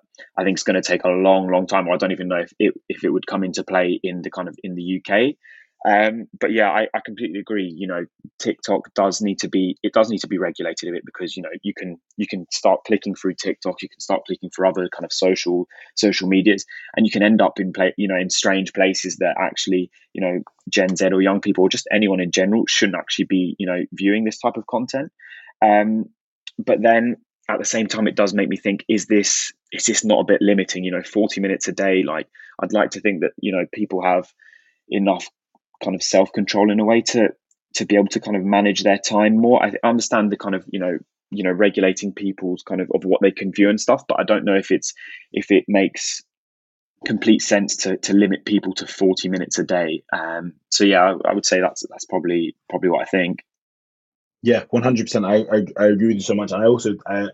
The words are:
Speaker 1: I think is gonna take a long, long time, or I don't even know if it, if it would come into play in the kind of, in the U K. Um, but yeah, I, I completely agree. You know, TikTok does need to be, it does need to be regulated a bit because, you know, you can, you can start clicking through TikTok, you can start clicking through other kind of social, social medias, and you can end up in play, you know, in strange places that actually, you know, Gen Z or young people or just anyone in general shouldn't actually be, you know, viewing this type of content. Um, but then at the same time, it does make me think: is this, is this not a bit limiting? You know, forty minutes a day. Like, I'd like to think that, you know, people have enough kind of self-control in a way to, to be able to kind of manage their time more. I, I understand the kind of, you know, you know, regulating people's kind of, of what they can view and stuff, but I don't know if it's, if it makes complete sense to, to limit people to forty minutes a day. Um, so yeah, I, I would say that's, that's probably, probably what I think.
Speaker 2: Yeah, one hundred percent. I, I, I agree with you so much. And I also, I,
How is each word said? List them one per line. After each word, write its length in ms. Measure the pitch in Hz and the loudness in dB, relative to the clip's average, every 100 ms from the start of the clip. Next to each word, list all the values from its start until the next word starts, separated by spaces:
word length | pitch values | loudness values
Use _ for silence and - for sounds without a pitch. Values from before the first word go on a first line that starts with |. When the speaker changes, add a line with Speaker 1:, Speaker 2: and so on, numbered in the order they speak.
| _ _ - - | _ _ -10 -4
Speaker 1:
I 60 | |
think 160 | 95 90 | -2 -2
is 60 | |
gonna 180 | - 95 | 0 -2
take 220 | - 90 | 0 0
a 40 | 92 | 2
long, 400 | 90 95 95 92 | 4 4 4 4
long 200 | 92 92 | 0 2
time, 180 | 95 87 | 0 0
or 80 | |
I 20 | 90 | 0
don't 160 | 95 | 0
even 160 | 90 90 | -2 -2
know 100 | 90 | -4
if 140 | 85 - | -4 0
it, 160 | 107 - - | 0 0 -10
if 160 | - | -4
it 60 | 90 | 0
would 160 | 90 - | -2 -2
come 180 | 98 | -4
into 180 | 92 95 | -4 -4
play 380 | - 92 90 - | -2 0 0 -2
in 200 | 92 87 | -4 -8
the 80 | 92 | -10
kind 180 | - 90 | -10 -12
of, 100 | - | -12
in 100 | 92 | -12
the 80 | 90 | -10
U 180 | 87 92 | -6 -6
K. 360 | - 101 135 - _ - _ _ 107 | 0 2 2 -2 _ -20 _ _ 2
Um, 420 | 104 110 117 101 101 | 4 2 -2 -12 -6
but 100 | - | -2
yeah, 200 | 110 101 | 2 2
I, 180 | 104 110 | 2 -2
I 60 | 107 | -6
completely 360 | - 101 110 101 | -8 -10 -8 -8
agree. 260 | 98 104 92 | -6 -6 -6
You 180 | 80 92 | -8 -8
know, 200 | 87 85 _ - - | -8 -8 _ -20 -8
TikTok 560 | 117 - - 98 - | -6 -4 -2 -4 -2
does 260 | - 98 90 | 0 0 0
need 200 | 104 92 | -4 -4
to 80 | 92 | -2
be, 280 | 98 92 - | 0 -2 -2
it 100 | 104 | 0
does 160 | 117 113 | 2 2
need 120 | 101 | 0
to 80 | 85 | -4
be 100 | 92 | -4
regulated 500 | 87 - 85 82 87 | -4 -6 -8 -8 -8
a 40 | |
bit 120 | 87 | -8
because, 320 | - - 87 92 | -10 -12 -10 -10
you 60 | |
know, 80 | 82 90 | -12 -8
you 120 | 104 - | -8 -8
can, 220 | 92 85 _ - | -12 -12 _ -10
you 100 | 101 | -6
can 200 | 95 82 | -6 -8
start 340 | - 101 - - | -2 0 0 0
clicking 280 | 104 101 | -2 -2
through 200 | 92 95 | -6 -6
TikTok, 480 | 87 98 - 92 - | -4 -6 -6 -8 -8
you 80 | - | -12
can 100 | - | -14
start 220 | - 95 - | -4 -4 -4
clicking 220 | 92 92 | -10 -10
through 200 | - 95 | -2 0
other 200 | 95 90 | 0 -6
kind 160 | - | -8
of 80 | 87 | -8
social, 540 | - 92 95 - 117 - - - | -2 0 0 0 -2 -4 -12 -12
social 320 | - 107 - 92 | 0 2 2 2
medias, 380 | 95 98 95 - - - - | 4 4 2 -2 -16 -8 0
and 80 | |
you 80 | 107 | 0
can 100 | 104 | 4
end 200 | 104 110 | 4 4
up 180 | 98 - | 2 0
in 140 | 92 | -6
play, 180 | 95 92 - | 0 -2 0
you 100 | 101 | -2
know, 80 | 92 | -2
in 140 | 92 | -2
strange 420 | - 101 95 92 | 0 0 0 -2
places 440 | 98 95 92 92 - | 0 2 2 -6 -2
that 180 | 90 - | -2 0
actually, 520 | 92 - - 92 90 _ _ | -4 -4 -2 -2 -2 _ _
you 80 | - | -4
know, 200 | 92 90 - _ - | -2 -4 -8 _ -4
Gen 260 | 104 92 92 | 0 0 2
Z 120 | 92 | 2
or 120 | 95 | 4
young 220 | 95 98 | 2 2
people 220 | 104 95 | 0 2
or 40 | 92 | 2
just 180 | - - | 2 -2
anyone 280 | 107 104 92 | 0 2 0
in 100 | 87 | 0
general 340 | 95 95 110 - | 0 2 2 0
shouldn't 300 | - 104 87 | 0 0 -2
actually 300 | - - 95 | -6 -4 0
be, 280 | 95 90 - | 0 0 -4
you 80 | 92 | -4
know, 180 | 90 - | -4 -6
viewing 320 | 90 98 107 | -2 0 2
this 140 | 110 - | 0 -2
type 180 | 120 113 | -4 -4
of 100 | - | -6
content. 460 | 117 123 135 160 _ - - - - | -6 -4 -6 -8 _ -20 -20 -16 2
Um, 460 | 107 104 107 110 - _ _ _ - - | 4 6 4 0 -4 _ _ _ -18 -8
but 240 | 120 110 | 0 2
then 360 | 113 117 120 - _ _ - | 4 4 2 -4 _ _ -6
at 120 | 107 | -4
the 60 | 107 | -2
same 220 | 117 107 | -2 -2
time, 200 | 110 107 | 0 0
it 80 | - | 2
does 160 | 101 | 0
make 160 | 101 92 | 2 -2
me 80 | 95 | -2
think: 300 | 104 98 - | -4 -4 0
is 160 | 107 | -2
this, 480 | - 104 98 - - - - | 2 2 2 -2 -4 -12 -14
is 140 | - | -6
this 180 | - 104 | -2 0
not 180 | 107 101 | 2 2
a 40 | |
bit 160 | 95 101 | 4 4
limiting? 420 | 101 98 92 95 | 4 2 0 -4
You 100 | 92 | -4
know, 100 | 90 | -6
forty 400 | - 104 107 101 | -4 0 0 0
minutes 260 | 98 - - | -2 -2 -4
a 40 | |
day. 300 | 90 98 95 | -2 2 2
Like, 240 | 76 78 - _ - - | 0 -4 -8 _ -20 -8
I'd 140 | 92 | -2
like 200 | 104 - | 0 0
to 80 | 95 | 0
think 200 | 104 87 | -4 0
that, 120 | 82 - | -2 -2
you 160 | 101 | -4
know, 140 | 92 90 | -2 -4
people 320 | - 104 92 | -6 -4 -2
have 300 | 92 90 - _ _ _ _ _ - | 0 0 -2 _ _ _ _ _ -6
enough 400 | 101 98 90 - _ _ _ _ - | -2 0 -2 -6 _ _ _ _ -10
kind 140 | 98 92 | -8 -6
of 60 | |
self-control 680 | - 95 95 110 98 101 107 | 0 2 2 -2 -2 2 2
in 100 | 104 | 4
a 40 | |
way 180 | 107 117 | 2 2
to, 260 | - 120 104 - _ _ _ | 2 2 0 0 _ _ _
to 100 | - | -8
be 120 | 98 101 | 0 2
able 100 | 101 | 2
to 140 | 107 | -2
kind 160 | 104 101 | -4 -4
of 80 | |
manage 400 | 95 101 101 95 | 2 2 2 2
their 120 | 101 98 | 2 0
time 400 | - 104 107 110 | 0 2 4 4
more. 260 | 117 123 | 4 4
I, 100 | 104 98 | 2 0
I 60 | 117 | 0
understand 420 | 117 - 117 107 | 0 0 0 0
the 80 | 101 | -2
kind 160 | 101 | -4
of, 100 | 95 - | -6 -6
you 100 | 101 | -4
know, 180 | 90 87 - _ - | -4 -4 -8 _ -12
you 120 | 101 | -4
know, 80 | 92 | -2
regulating 640 | 90 101 101 95 92 101 | 2 2 4 2 0 -6
people's 480 | - 101 95 92 90 | -6 -6 -4 -6 -6
kind 180 | - 92 | -6 -6
of, 100 | 92 | -2
of 100 | 92 | -2
what 160 | 92 92 | 2 2
they 120 | 98 | 2
can 200 | - 98 | 0 -6
view 160 | 95 101 | 2 2
and 100 | 107 | 2
stuff, 260 | - 98 - | 0 0 0
but 100 | - | -2
I 40 | |
don't 220 | 95 104 | 0 0
know 100 | 104 | 2
if 160 | 98 - | 0 2
it's, 240 | 190 - - - - - | -2 -2 -14 -20 -20 -10
if 180 | - - | -8 2
it 140 | 98 - | 2 4
makes 540 | 98 95 - - - _ _ _ _ _ _ _ _ | 0 0 -2 -8 -10 _ _ _ _ _ _ _ _
complete 380 | - 107 110 110 | -6 -2 4 4
sense 340 | - 101 98 - | 4 0 0 -2
to, 200 | 95 95 | -2 -2
to 160 | - | 2
limit 320 | 101 98 95 - | 4 4 2 0
people 260 | 101 92 | -2 -2
to 120 | 90 - | -8 -10
forty 420 | - 95 92 92 | 0 0 2 -2
minutes 300 | 92 - - | -4 -4 -4
a 60 | |
day. 400 | - 90 82 78 - | -2 -2 -2 -6 -6
Um, 420 | 85 82 85 87 78 - | -6 -6 -8 -10 -14 -6
so 140 | - | 2
yeah, 180 | 101 92 | 4 6
I, 280 | 92 85 50 | 4 2 0
I 40 | |
would 100 | 101 | 0
say 160 | - 92 | 2 2
that's, 240 | 87 - - | 0 -4 -14
that's 160 | - - | -14 -6
probably, 500 | 92 85 85 82 - - | -4 0 -2 -2 -8 -8
probably 180 | 90 92 | -2 0
what 140 | 80 | 0
I 40 | 78 | 0
think. 340 | 95 87 - _ _ _ _ _ _ _ _ _ _ | 0 0 -4 _ _ _ _ _ _ _ _ _ _
Speaker 2:
Yeah, 220 | 117 113 - | 2 2 2
one 120 | 120 | 0
hundred 240 | 123 117 - | 2 0 0
percent. 180 | 110 | -2
I, 140 | 98 107 | 2 2
I, 260 | 107 107 92 95 | 4 0 0 2
I 80 | 104 | 4
agree 220 | 101 113 | 4 2
with 80 | 104 | 0
you 40 | |
so 140 | 98 | 0
much. 180 | 104 95 | -2 -2
And 100 | 95 | 2
I 40 | 113 | 4
also, 280 | 117 107 101 - | 4 0 -4 -6
I, 220 | 101 101 | -4 -4